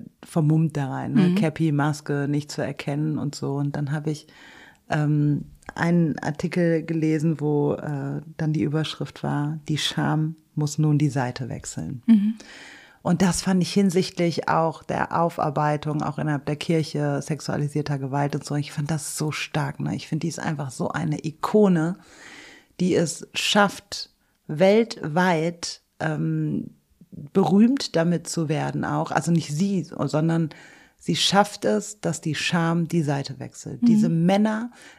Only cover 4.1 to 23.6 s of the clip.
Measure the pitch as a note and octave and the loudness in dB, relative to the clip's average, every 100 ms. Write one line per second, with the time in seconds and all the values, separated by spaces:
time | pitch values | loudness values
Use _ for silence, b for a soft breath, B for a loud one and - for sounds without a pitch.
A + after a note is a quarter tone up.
4.1 | D3+ - b b b b b _ D#3 D3 | -6 -10 b b b b b _ 0 2
5.1 | D3+ D3 C#3+ - - - - E3+ F3 D#3+ | 2 2 0 -4 -16 -12 -4 2 2 2
6.1 | - - D3 E3 F3 E3+ E3 D#3+ D#3+ D#3 | 0 -4 -4 -4 0 2 0 -2 -2 0
7.1 | D#3 E3 C#3+ D3 D3 C#3+ A2 - C#3+ C#3 | 2 0 0 0 2 0 -2 -4 -6 -6
8.1 | C#3+ D#3+ D#3+ D#3 D#3 D3 D#3 D3+ - D3 | -8 -10 -4 -2 0 0 0 -4 -6 -10
9.1 | - D3 C#3+ D3 D#3 - D3 - - D3 | -6 -4 -2 -4 -6 -4 -4 -2 -2 0
10.1 | D3+ D#3 D#3+ _ - D3 - D#3 D3 D3 | 0 -2 -4 _ -4 -2 2 2 4 2
11.1 | C3 B2 B2 A#2 - - - D#2+ B2 - | 0 -2 -4 -8 -8 -10 -10 -10 -4 6
12.1 | A3 G#3 A3+ B B B B B B G3 | 6 6 -2 B B B B B B -2
13.1 | E3 F#3 - F#3 F#3 E3 G3+ G3 F3 F3+ | 2 2 2 2 2 2 4 4 4 0
14.1 | - F3 D#3+ - D#3+ D#3+ D#3 - - - | 0 0 0 2 2 2 -2 -4 -2 0
15.1 | - E3+ - D#3 D3 D3+ D3+ D3+ D3 D3 | 0 0 0 -2 0 0 0 -2 -4 -4
16.1 | D3 D3+ C#3+ D3 D3 - E3 D3+ D3 D3 | -4 -2 -2 -4 -4 0 0 0 -2 -2
17.1 | C#3+ - D3 - - D3 D3+ D3 C#3 C3+ | -2 -4 -6 -4 -4 -2 -2 -2 -4 -2
18.1 | C#3+ C#3+ D3 - D3 C#3+ - C#3+ D#3 - | -2 0 -2 -4 -4 -4 -6 -4 -4 -4
19.1 | - D#3 - - D#3 C#3+ - D3 D#3+ - | -4 -4 -4 -4 -4 -4 -4 -6 -6 -4
20.1 | D#3+ E3 - - D3 C#3 - E3+ - D#3+ | -4 -4 -4 -6 -4 -6 -6 -6 -4 -4
21.1 | D3+ D#3 - - G#3+ G3+ E3+ E3 F#3+ B | -4 -6 -6 2 6 6 6 2 -4 B
22.1 | B B B B B B - F3+ A2+ E3 | B B B B B B -2 2 2 2
23.1 | - - - - G3 | -4 -10 -6 2 4